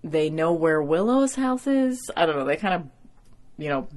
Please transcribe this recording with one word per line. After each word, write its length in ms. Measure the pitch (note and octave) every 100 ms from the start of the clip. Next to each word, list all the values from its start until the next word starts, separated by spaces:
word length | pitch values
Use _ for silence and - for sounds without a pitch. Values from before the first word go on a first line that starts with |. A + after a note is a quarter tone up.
they 260 | E3 D#3 D#3
know 240 | D#3 D#3+
where 300 | E3+ D#3+ D#3
Willow's 520 | D3 D#3+ G#3+ C4 C4+
house 320 | C4 C4 B3+ C4+
is. 440 | C4+ C4 B3+ -
I 120 | - E3
don't 100 | D3
know. 80 |
They 120 | C3+ D3+
kind 180 | G3+
of, 80 | F3+ C#3+ _ - - - - - -
you 140 | D3+
know, 180 | C#3 B2